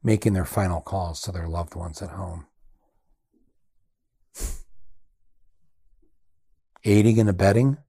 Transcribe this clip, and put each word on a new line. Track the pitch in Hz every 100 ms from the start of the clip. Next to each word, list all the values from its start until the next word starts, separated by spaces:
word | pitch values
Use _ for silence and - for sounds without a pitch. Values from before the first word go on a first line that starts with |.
making | 120 107 110
their | 92
final | 90 - 95 82
calls | - 98 87 80
to | -
their | 87 82
loved | 82 85
ones | 90 87 78
at | 92
home. | 95 90 85 78 _ - _ _ _ _ _ _ _ _ _ _ _ _ _ _ _ _ - - - - - - - - _ _ _ _ _ _ _ _ _ _ _ _ _ _ _ _ _ 110
Aiding | 104 110 113
and | 107
abetting | 92 98 107 131 143